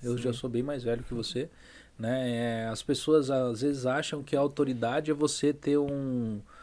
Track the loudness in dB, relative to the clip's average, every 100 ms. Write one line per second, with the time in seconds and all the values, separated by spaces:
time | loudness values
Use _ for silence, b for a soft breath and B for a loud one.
0 | -2 0 0 -2 -2 -2 -2 -2 -2 -2
1 | -2 -6 -4 -4 -6 B B B B -6
2 | -2 0 0 0 0 -2 -4 -4 -2 -2
3 | 4 4 6 2 0 0 0 0 0 0
4 | -2 -6 -2 2 2 2 0 0 0 0
5 | 0 0 0 2 0 2 2 2 2 -2
6 | -2 -2 -2 -4 B B